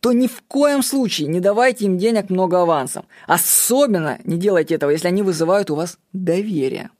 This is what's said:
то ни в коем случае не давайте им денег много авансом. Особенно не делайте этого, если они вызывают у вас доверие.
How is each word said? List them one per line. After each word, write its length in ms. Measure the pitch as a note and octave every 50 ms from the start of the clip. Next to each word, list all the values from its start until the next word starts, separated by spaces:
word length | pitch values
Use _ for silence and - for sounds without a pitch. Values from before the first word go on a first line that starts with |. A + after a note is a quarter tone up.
то 100 | - A#3+
ни 160 | B3 A#3 B3+
в 160 | A#3+ - - _
коем 400 | _ - C4+ C#4+ D4 C#4+ C#4 B3
случае 460 | - - C#4 B3+ G3 - - D3 C#3
не 100 | D#3+ F3+
давайте 460 | F3+ G3 G#3 G#3+ B3 C4 B3 B3 G#3
им 140 | G3 F#3 F3+
денег 320 | F#3+ A3+ A#3 G#3+ G3+ G3
много 320 | F#3 F#3 F#3 F3+ F3 F3+ F3+
авансом. 440 | E3+ E3 D3 C3 D3 - - - _ _ - - -
Особенно 880 | D#3 F3 - - - - - - A#3 C4+ C#4+ C4+ G#3 F3 D#3+ D3+ A#2+ - -
не 120 | - D#3+
делайте 380 | E3+ F3+ G#3 G3 E3+ D#3 D3 E3+
этого, 160 | D#3 C#3+ C#3+
если 160 | D3 D#3+ E3
они 160 | F3+ F3+ G3+ G#3
вызывают 480 | F#3+ F3 D3+ E3 E3 F#3 G3+ G3+ -
у 60 | D3+
вас 220 | D3 E3 F3 - _ _ _ -
доверие. 760 | F#3+ F#3 F3 E3 F#3 G#3 A3 G3 D3+ C3 C3 - - - - _